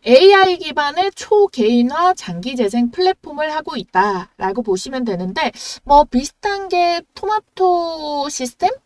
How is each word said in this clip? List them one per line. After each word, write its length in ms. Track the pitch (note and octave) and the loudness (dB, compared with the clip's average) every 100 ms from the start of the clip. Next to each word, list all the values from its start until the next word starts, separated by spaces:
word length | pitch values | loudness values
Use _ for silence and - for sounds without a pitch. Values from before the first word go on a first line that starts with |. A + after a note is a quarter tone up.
| A3+ | 6
에이아이 520 | B3+ F#4+ G4 F#4 F4 | 8 8 8 4 0
기반의 540 | E4+ D4 D4 D#4 G4 | -4 -4 -4 -2 -4
초개인화 960 | - - G#4+ G4+ - G#3+ A#3+ B3 D4+ F4+ | -4 0 2 2 2 2 2 2 2 0
장기 420 | F#4 - F3 A#3 B3+ | 0 -6 -10 -8 -4
재생 340 | G#3 A#3 A#3+ | -2 0 -2
플랫폼을 640 | F4 F#4 F#4 E4 D4 D4+ | 0 -2 -2 -10 -6 -4
하고 220 | D#4 D#4 C#4+ | -4 -6 -10
있다라고 880 | F3+ F#3 G#3 F#3 F3+ _ F#3+ G3+ | -4 -2 0 -2 -8 _ -6 -6
보시면 440 | G#3+ F#3 C4 C4 A#3 | -4 -4 -4 -6 -6
되는데 440 | F3 F#3 D4+ C#4 - - - | -6 -6 -4 -4 -6 -16 -16
뭐 220 | - C#4+ | 2 2
비슷한 640 | D4 B3 C#4+ _ G#4 G4+ F#4+ | 4 -2 -6 _ -6 -6 -4
게 320 | F4 F4 E4+ - | 0 0 -2 -8
토마토 1120 | - G4+ G#4+ _ - F#4 F4 E4+ D#4+ D4+ D4 C#4+ | -10 -4 -4 _ -2 2 2 -2 -8 -6 -6 -6
시스템? 400 | D4 B3+ - F#4 C5+ | -6 -10 -2 -4 -4